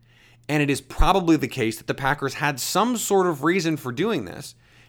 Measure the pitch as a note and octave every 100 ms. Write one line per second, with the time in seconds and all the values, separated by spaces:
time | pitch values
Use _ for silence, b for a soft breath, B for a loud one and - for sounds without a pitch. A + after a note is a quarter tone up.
0 | b b b b b D3+ C#3+ C3+ - -
1 | D3+ F#3+ E3 C#3+ A#2+ C3 A2+ - - B2
2 | C3+ D3 C#3 - D3 B2+ - F#3 A#3 A#3
3 | - G3 F3+ C#3+ D#3 F#3 E3 D#3 B2+ A#2+
4 | G#3+ F3 F2+ - - - b b